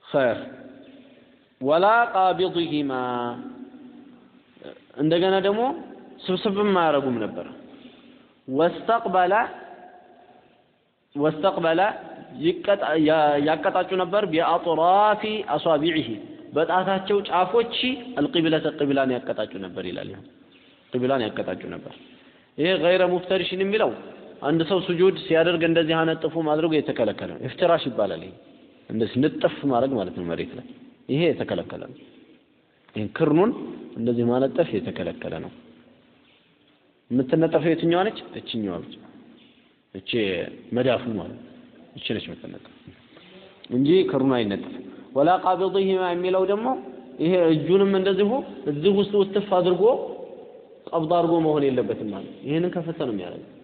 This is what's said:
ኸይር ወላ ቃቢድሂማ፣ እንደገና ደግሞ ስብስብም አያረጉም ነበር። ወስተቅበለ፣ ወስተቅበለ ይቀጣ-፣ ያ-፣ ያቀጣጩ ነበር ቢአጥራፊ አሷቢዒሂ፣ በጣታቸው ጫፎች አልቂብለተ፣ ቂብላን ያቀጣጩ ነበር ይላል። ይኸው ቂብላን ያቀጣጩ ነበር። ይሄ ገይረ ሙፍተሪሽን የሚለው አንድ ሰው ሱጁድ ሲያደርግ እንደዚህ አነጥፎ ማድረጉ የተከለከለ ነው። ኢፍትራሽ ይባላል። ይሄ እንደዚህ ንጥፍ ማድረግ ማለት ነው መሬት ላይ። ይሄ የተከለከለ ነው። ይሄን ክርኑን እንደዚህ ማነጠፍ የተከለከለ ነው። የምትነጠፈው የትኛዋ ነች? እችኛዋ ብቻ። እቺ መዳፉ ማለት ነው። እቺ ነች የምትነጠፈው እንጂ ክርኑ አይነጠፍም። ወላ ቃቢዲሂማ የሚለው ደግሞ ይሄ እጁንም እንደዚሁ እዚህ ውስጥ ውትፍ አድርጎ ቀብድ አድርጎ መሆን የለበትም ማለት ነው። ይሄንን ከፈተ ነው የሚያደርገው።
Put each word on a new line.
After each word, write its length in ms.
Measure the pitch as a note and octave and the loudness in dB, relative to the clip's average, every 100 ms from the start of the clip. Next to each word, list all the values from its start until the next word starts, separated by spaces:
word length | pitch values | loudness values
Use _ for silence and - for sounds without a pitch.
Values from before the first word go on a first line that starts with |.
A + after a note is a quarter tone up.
ኸይር 340 | - D3+ B2+ G#2+ - - - - - - - - _ _ _ _ | -2 2 2 0 -6 -16 -20 -20 -20 -20 -20 -20 _ _ _ _
ወላ 260 | C3 D#3 G3 A3+ A#3 | 2 4 6 4 4
ቃቢድሂማ፣ 840 | F#3+ F#3 E3+ F#3 E3 E3 D3+ C#3+ C3 B2+ B2 A#2+ A#2+ - - - - - - - - - _ _ _ - - _ - | 2 2 2 0 0 -2 -2 -2 -2 -4 -4 -4 -6 -12 -16 -18 -20 -20 -20 -20 -20 -20 _ _ _ -20 -20 _ -2
እንደገና 380 | D3+ E3+ F#3+ F#3+ | 2 4 4 2
ደግሞ 220 | F#3+ G#3 B3 - - - - - | 2 0 -2 -4 -12 -18 -20 -16
ስብስብም 500 | - F#3 A3+ G3 G#3 F#3+ | -6 -2 -2 0 2 4
አያረጉም 400 | E3 C#3+ C3+ A#2+ | 4 4 2 -2
ነበር። 280 | G#2 F2 E2+ - - - - - - - - _ - | -4 -6 -12 -14 -20 -20 -20 -20 -20 -20 -20 _ -6
ወስተቅበለ፣ 840 | C3 E3 E3+ - A3+ A3+ F#3 F3+ G3+ - - - - - - - - - - _ _ _ _ _ _ _ | 2 2 0 0 0 2 2 4 2 0 -6 -18 -20 -20 -20 -20 -20 -20 -20 _ _ _ _ _ _ _
ወስተቅበለ 640 | C#3+ D3+ D3+ F#3+ F#3+ E3 E3 G3+ - - - - - | 0 0 2 -2 0 0 2 0 -2 -14 -18 -18 -4
ይቀጣ-፣ 520 | D#3 E3+ - G3+ - D#3+ | -2 -2 0 0 2 2
ያ-፣ 360 | D3+ D#3 D3+ C#3+ | 4 4 4 4
ያቀጣጩ 520 | D3 D#3 F3+ F#3 F3 F#3 | 2 0 0 0 -2 -2
ነበር 260 | F3+ G3+ G3+ | 0 0 0
ቢአጥራፊ 960 | D#3+ D#3 F3 E3+ D#3+ E3+ F#3+ G#3+ G#3 G#3+ G#3+ - | 0 2 0 0 2 4 6 4 2 -2 -6 -2
አሷቢዒሂ፣ 600 | - E3+ D3+ D#3+ D#3+ A#2 G#2+ - - - | -2 2 2 2 0 -2 -8 -12 -18 -6
በጣታቸው 680 | C#3 E3 F3+ F#3 F#3+ F#3+ G3+ | -2 2 2 2 -2 0 0
ጫፎች 520 | G3+ F3 F#3 A#3 A#3 - B3 C4+ - | 2 0 2 2 0 -2 -2 -4 -8
አልቂብለተ፣ 520 | - D3 F3 D#3+ D#3 D3+ | -2 0 2 2 2 -2
ቂብላን 360 | D3 C#3+ C#3 C3 | -2 0 2 2
ያቀጣጩ 420 | B2 - A2+ G#2+ F#2+ | 0 -4 -6 -6 -6
ነበር 260 | F#2+ F2 F#2 | -10 -8 -8
ይላል። 220 | F#2 G2 | -8 -10
ይኸው 160 | G2 - - - _ - _ _ | -14 -18 -20 -20 _ -20 _ _
ቂብላን 340 | B2+ B2+ C3+ | -4 0 0
ያቀጣጩ 400 | A2 - G2 F#2 E2+ | -2 -4 -6 -6 -10
ነበር። 260 | F2 - - - - - _ _ - | -12 -14 -18 -20 -20 -20 _ _ -2
ይሄ 120 | D#3+ F#3 | 0 2
ገይረ 260 | E3 F#3 F3+ | 4 4 4
ሙፍተሪሽን 540 | F3+ F3 F#3+ E3+ F#3 | 2 0 -2 -2 -2
የሚለው 300 | G3 G#3+ F3 G#2 - - - - | 0 2 0 -2 -12 -18 -20 -8
አንድ 180 | C#3 E3 D#3+ | 0 0 2
ሰው 120 | F#3+ | 0
ሱጁድ 360 | E3 F3 F#3 D#3+ | 0 4 4 2
ሲያደርግ 440 | - D#3+ E3 E3+ | 0 4 4 2
እንደዚህ 320 | E3 E3 D#3 | 2 2 2
አነጥፎ 400 | D#3+ E3 D#3+ D#3+ E3 | 2 2 0 -2 -2
ማድረጉ 300 | D#3 D3+ E3 | 0 2 2
የተከለከለ 580 | D#3 C3+ B2 A2 G2+ F2+ | 2 0 0 0 0 -8
ነው። 120 | E2+ | -8
ኢፍትራሽ 380 | C3+ - F3 E3 C3+ | -10 0 2 2 0
ይባላል። 360 | A#2 G2+ E2 | -2 -2 -2
ይሄ 100 | - - - - - - _ | -10 -18 -20 -20 -20 -20 _
እንደዚህ 260 | A2 A2 B2 | -2 0 2
ንጥፍ 380 | D3 - E3+ - | 0 2 -2 0
ማድረግ 280 | C#3+ A#2+ C3+ | 0 2 2
ማለት 220 | C3 F2+ F2+ | 0 -4 -6
ነው 80 | F2 | -6
መሬት 260 | E2 E2 | -4 -6
ላይ። 120 | - - - - _ - | -10 -16 -20 -20 _ -4
ይሄ 120 | C3+ | 0
የተከለከለ 580 | E3+ B2+ G2+ F#2 - F2 | 2 0 -2 -4 -6 -12
ነው። 160 | - C#3+ - - - - _ _ _ _ _ | -14 -18 -20 -20 -20 -20 _ _ _ _ _
ይሄን 200 | G#2+ G#2+ | -8 -8
ክርኑን 420 | - D#3+ D3+ G#3+ - - - - - | 0 2 4 2 0 -8 -12 -14 -4
እንደዚህ 280 | A#2 A#2+ A#2 | -2 0 0
ማነጠፍ 420 | B2 C3+ - E3+ | 2 0 0 -2
የተከለከለ 640 | A2 F2 E2+ F2 D#2+ F2+ E2 | -2 -6 -6 -8 -8 -10 -10
ነው። 120 | D#2+ - - - - _ _ _ _ _ _ _ _ _ _ _ _ | -12 -16 -20 -20 -20 _ _ _ _ _ _ _ _ _ _ _ _
የምትነጠፈው 600 | B2 C3 D#3+ D#3+ D#3+ D#3 | -2 2 2 4 2 2
የትኛዋ 300 | E3 E3 E3+ | 2 2 2
ነች? 160 | G3+ - - - | 0 -4 -14 -14
እችኛዋ 380 | - A#2 G#2 F2 | -8 -6 -4 -6
ብቻ። 160 | D2 - - - - - - _ _ _ _ | -10 -18 -20 -20 -20 -20 -20 _ _ _ _
እቺ 160 | F#2+ - A#2+ G2+ F2+ - - - | -18 -4 -2 0 -2 -6 -10 -6
መዳፉ 320 | A#2 B2+ A2 B2 | 0 2 0 -2
ማለት 240 | G#2+ E2 | -6 -8
ነው። 120 | - - - - - - | -14 -18 -20 -20 -20 -20
እቺ 140 | - - | -14 -6
ነች 120 | G#2+ | -6
የምትነጠፈው 520 | - E2+ F2 F2+ - - - F#2 - - - - - - - | -6 -14 -16 -18 -20 -20 -20 -20 -20 -20 -20 -20 -20 -20 -4
እንጂ 180 | B2 C#3 F#3 F#3 | 0 4 4 4
ክርኑ 240 | C#3 C3 | 2 2
አይነጠፍም። 520 | B2 G#2+ G2 - - - - - | 2 2 -2 -6 -12 -16 -18 -6
ወላ 180 | C3 D3+ F3+ | 2 4 4
ቃቢዲሂማ 640 | F3+ F3+ F#3+ F#3+ F#3+ F#3+ F3+ | 2 0 2 2 2 2 0
የሚለው 340 | F3 F3+ F#3 F#3+ | -2 0 0 2
ደግሞ 200 | G3+ A#3+ C4 - - - - | 0 -2 -4 -8 -18 -18 -4
ይሄ 140 | D#3 F#3 E3 | 0 4 4
እጁንም 440 | D#3 C#3+ F#3+ G3 | 4 4 4 4
እንደዚሁ 360 | G3 F#3+ F#3+ G3+ C4 - - - | 4 2 2 2 0 -4 -8 -6
እዚህ 260 | C#3+ E3+ | 0 2
ውስጥ 180 | G3+ G3 G3+ | 2 2 2
ውትፍ 320 | G3 G#3 - | 2 0 0
አድርጎ 300 | F#3 F3+ F3 G#3+ - - - - - - - - - - | 2 2 4 4 4 -2 -10 -14 -16 -18 -20 -20 -20 -6
ቀብድ 240 | E3 D#3 | -4 2
አድርጎ 220 | F3 E3+ E3+ | 2 4 4
መሆን 240 | D#3+ D3+ | 4 4
የለበትም 440 | C#3 B2+ G#2+ A2 A2 | 2 2 -2 -2 -6
ማለት 180 | G2 - | -8 -10
ነው። 100 | - | -12
ይሄንን 280 | B2+ D#3 F3+ | -4 -2 -2
ከፈተ 280 | F3 E3 D#3 | -4 -6 -6
ነው 120 | C#3 | -4
የሚያደርገው። 440 | G#2 F2 E2+ - - | -4 -6 -14 -16 -20